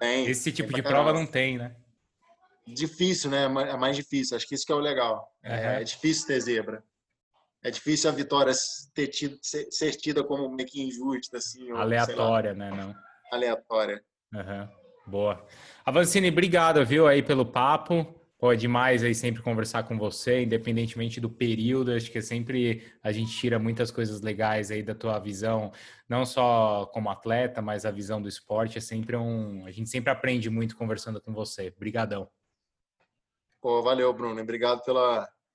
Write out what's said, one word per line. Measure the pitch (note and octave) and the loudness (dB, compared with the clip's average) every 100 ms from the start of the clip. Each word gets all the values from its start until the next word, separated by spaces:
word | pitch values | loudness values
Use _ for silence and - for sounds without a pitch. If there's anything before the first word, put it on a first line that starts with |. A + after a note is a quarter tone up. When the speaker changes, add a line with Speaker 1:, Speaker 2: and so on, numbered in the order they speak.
Speaker 1:
Tem, | A#2+ B2+ B2+ | 0 2 0
Speaker 2:
Esse | B2+ E3 | -2 -2
tipo | - G#2+ | -4 -2
Speaker 1:
tem | B2+ | -2
pra | |
Speaker 2:
de | C3+ | 2
prova | C3+ D3 | 4 4
Speaker 1:
caramba. | D#3+ | 2
Speaker 2:
não | D#3 | 0
tem, | C3 C3 B2 | 0 -2 -2
né? | A#2+ - _ _ _ _ _ _ _ _ - | -8 -12 _ _ _ _ _ _ _ _ -16
Speaker 1:
Difícil, | B2 D#3 - F#3 F3 C#3+ | -6 -6 0 2 2 0
né? | C#3 | 2
É | C3+ | 2
ma-, | C3+ C#3+ | 0 -2
é | C3 | 0
mais | C3 C#3+ | 0 -2
difícil. | C#3 C#3 B2+ A#2 | -2 -2 -2 -4
Acho | - | -4
que | C#3 | -6
isso | - | -2
que | |
é | |
o | D3 | 0
legal. | D3 C3 A#2+ A2 - _ | 0 0 0 -2 -6 _
É, | A2+ | -6
Speaker 2:
Aham. | A#2 A2 G#2+ | -4 -2 -2
Speaker 1:
é | |
difícil | A#2 - D#3 D#3 - | -4 -2 0 0 0
ter | C3 | 0
zebra. | A#2 A2+ G#2+ G#2+ - _ _ _ _ _ _ _ | 0 -2 -2 -10 -14 _ _ _ _ _ _ _
É | B2+ | -8
difícil | A#2+ C#3+ D3+ D#3+ | -4 0 2 2
a | |
vitória | C#3+ C#3+ C#3+ C3+ | 0 0 4 4
s-, | - - - - | 2 -2 -8 -8
ter | - C#3 | -4 -4
tido, | - C#3+ C#3+ | -2 -6 -8
ser, | - D3+ C#3+ | -8 -8 -6
ser | - D#3 | -2 -2
tida | C#3+ D3+ D3 | -2 -2 0
como | - C#3+ C3+ | 0 -2 -4
meio | C3 C3 | -6 -8
que | C#3+ | -6
injusta, | C3 A#2+ C3 B2+ B2+ A#2+ | -6 -4 -4 -4 -6 -10
assim, | - A#2+ | -10 -12
ou | B2+ | -8
sei | A#2 | -2
lá. | |
Speaker 2:
Aleatória, | A2 A#2 A#2 A#2 A2+ A2+ G#2+ | 0 2 2 2 2 2 0
né? | G2 G2+ | -4 -8
Não. | G2 F#2+ G2+ - _ - | -8 -10 -12 -20 _ -8
Speaker 1:
Aleatória. | B2 A#2+ A2+ - A2 G#2+ G#2 - _ _ | -2 0 -2 -2 0 0 -4 -10 _ _
Speaker 2:
Aham. | A2 F#2 G2+ G#2 - - _ - | -12 -8 -8 -10 -16 -20 _ -6
Boa. | G2+ G#2 F2+ - - - - | -2 0 -2 -10 -20 -20 -6
Avancini, | - C#3+ E3+ G3+ F#3 | 0 4 4 4 4
obrigado, | E3 F3+ E3+ E3 D3+ | 4 4 6 6 6
viu, | A#2+ D3 D#3 | 6 8 8
aí | C#3+ | 8
pelo | C3+ C3+ A#2 | 4 2 2
papo. | B2 B2 D3+ - E3+ D#3 - _ _ | 4 4 4 2 0 0 -10 _ _
Pô, | B2 | 4
é | A#2 | 4
demais | A#2+ A#2+ B2+ B2 | 4 4 4 4
aí | A#2+ | 4
sempre | A2+ B2 A#2 | 2 0 -2
conversar | - A2+ A2 A#2+ | -2 -2 0 -4
com | A2+ A2 | -4 -4
você, | G#2 - - B2+ | -4 -2 0 2
independentemente | A#2+ A2+ A2+ A2+ A#2 A2+ A#2 A2+ | 2 0 0 -2 -2 -4 -6 -4
do | A#2 | -6
período. | A#2 A#2+ A2 A2+ C3 B2 | 0 0 2 2 2 2
Acho | A#2 A#2 | 0 -2
que | A#2 | -6
é | |
sempre, | G#2+ A#2+ A#2 B2+ A#2+ A2 - - | -4 -6 -2 0 0 0 -6 -8
a | A2 | -4
gente | G#2+ A2+ - | -2 -4 -2
tira | B2 A#2 | 0 2
muitas | A2+ A2+ A#2 | 0 0 -2
coisas | B2 A2 G#2+ | -2 -4 -4
legais | G#2+ G2+ G#2+ A2 G2+ | -6 0 0 0 -2
aí | G#2+ | -4
da | G#2 G#2+ | -6 -6
tua | A2+ G#2+ | -4 -4
visão, | G#2 G2 A2 A2 G#2 - - - - | -6 -4 -2 -2 -4 -10 -20 -20 -4
não | B2 B2+ | -2 0
só | - B2 A#2 A2 G#2 G2 | 2 4 6 4 2 -2
como | A2+ G#2+ | -4 -4
atleta, | F#2+ A2+ A#2 B2 A#2+ | -4 0 0 0 -2
mas | G#2+ G#2 G#2+ | -4 -4 -4
a | |
visão | G2+ G2+ G#2+ | -6 -6 -6
do | G2+ | -6
esporte. | - - G#2+ A2+ A2+ | -10 -4 -2 -2 -4
É | |
sempre | A2+ A2+ A2+ A#2 | -8 -6 -4 -4
um, | A#2 A2+ G#2+ G2 F#2 | -2 -4 -6 -10 -12
a | |
gente | F#2+ A2 | -10 -6
sempre | B2+ A#2+ | -2 -2
aprende | C3 C3 B2 A2+ | 0 0 -2 -2
muito | A2+ A2+ A2+ | -2 -4 -4
conversando | A2+ G#2+ A#2 G#2+ | -6 -6 -6 -12
com | - | -10
você. | G#2+ G#2 - F#2 - | -8 -8 -8 -10 -8
Obrigadão. | G#2+ A2+ G#2+ G2+ F#2+ _ _ _ _ _ _ _ _ _ _ _ _ _ | -6 -2 -2 -4 -8 _ _ _ _ _ _ _ _ _ _ _ _ _
Speaker 1:
Pô, | B2+ A#2+ | 0 2
valeu, | A#2+ C3 B2+ | 4 4 2
Bruno. | A2+ A#2+ A2 | 2 -4 -4
Obrigado | A2 A2+ A#2+ A#2+ | -6 0 0 0
pela, | C3 B2+ B2 A#2 G2+ _ _ | 0 2 2 2 -4 _ _